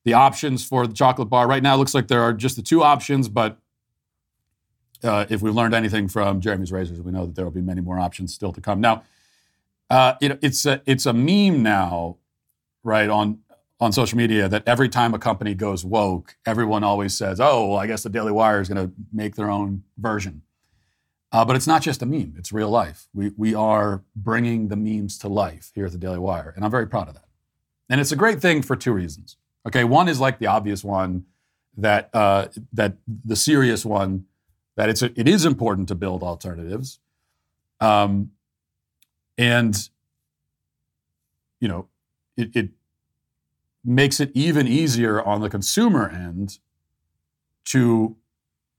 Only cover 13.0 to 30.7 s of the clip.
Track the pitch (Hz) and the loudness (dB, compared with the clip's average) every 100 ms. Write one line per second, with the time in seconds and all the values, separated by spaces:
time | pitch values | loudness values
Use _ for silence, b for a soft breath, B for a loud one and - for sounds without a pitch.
13 | 104 107 104 107 _ _ _ - 117 117 | 4 2 0 -4 _ _ _ -2 0 2
14 | 107 117 117 107 95 101 - 127 131 123 | 0 0 0 2 0 0 2 2 2 2
15 | 117 110 120 101 107 98 104 92 90 110 | 0 0 -2 -4 -4 -4 -4 -4 -2 0
16 | 101 87 - _ - 110 110 107 104 101 | 0 -2 -8 _ -4 -2 0 0 0 0
17 | 98 - 98 95 139 127 101 101 107 107 | -2 -4 -4 0 2 2 0 -2 -4 -6
18 | 110 110 107 104 110 104 95 98 92 98 | -6 -4 -2 2 2 2 -2 -4 -6 -8
19 | 101 107 107 104 104 101 101 98 - - | -10 -6 -6 -6 -4 -4 -4 -6 -10 -8
20 | 110 107 95 76 - _ _ _ _ _ | -4 -4 -6 -12 -20 _ _ _ _ _
21 | _ _ _ 113 113 127 156 160 160 - | _ _ _ 2 4 2 4 2 2 -4
22 | 123 151 87 76 90 107 107 113 85 76 | -4 -4 -6 -10 -8 -4 0 0 0 -6
23 | - 101 101 104 107 110 110 107 104 98 | -14 -6 -6 -2 -2 0 2 2 0 -2
24 | - 107 101 117 120 117 107 104 107 107 | -8 -10 -4 -2 0 -2 -4 -4 -4 -4
25 | 101 - 101 101 95 80 - 104 98 87 | -6 -8 -6 -2 -2 -6 -16 -10 -8 -8
26 | 92 90 92 85 80 90 107 120 110 113 | -8 -6 -4 -6 -8 -8 -4 -4 -4 -6
27 | 90 - _ _ _ _ _ _ - 131 | -8 -14 _ _ _ _ _ _ -4 -2
28 | 139 147 220 160 180 156 135 127 127 101 | 0 0 0 2 0 0 0 -4 -2 -2
29 | 87 73 - - _ _ 113 131 120 143 | -4 -10 -20 -20 _ _ -4 0 4 4
30 | 180 135 135 - 107 104 101 | 2 2 0 0 0 0 0